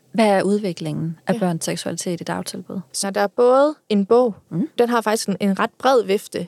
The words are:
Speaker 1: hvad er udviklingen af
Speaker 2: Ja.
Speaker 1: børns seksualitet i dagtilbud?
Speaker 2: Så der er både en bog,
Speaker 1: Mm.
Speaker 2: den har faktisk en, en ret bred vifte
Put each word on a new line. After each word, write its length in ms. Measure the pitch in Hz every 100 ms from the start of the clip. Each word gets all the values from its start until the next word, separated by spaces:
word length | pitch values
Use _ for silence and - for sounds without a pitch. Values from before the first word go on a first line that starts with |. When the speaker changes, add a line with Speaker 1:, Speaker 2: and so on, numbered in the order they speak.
| _
Speaker 1:
hvad 140 | 185 220
er 160 | 196
udviklingen 760 | 185 208 208 165 160 151 160 165 -
af 60 |
Speaker 2:
Ja. 40 | 233
Speaker 1:
børns 260 | 180 165
seksualitet 560 | - 165 - 170 190 170
i 40 |
dagtilbud? 560 | 170 175 180 196 185 196 -
Speaker 2:
Så 180 | - 196
der 100 | 202
er 60 | 202
både 480 | - 247 262 294 302 -
en 180 | 208 196
bog, 280 | 233 254 - _
Speaker 1:
Mm. 180 | 160 285 -
Speaker 2:
den 100 | 240
har 120 | 240
faktisk 280 | 220 220 -
en, 80 | 190
en 180 | 202 190
ret 120 | 226 -
bred 240 | 262 262
vifte 420 | 190 202 - -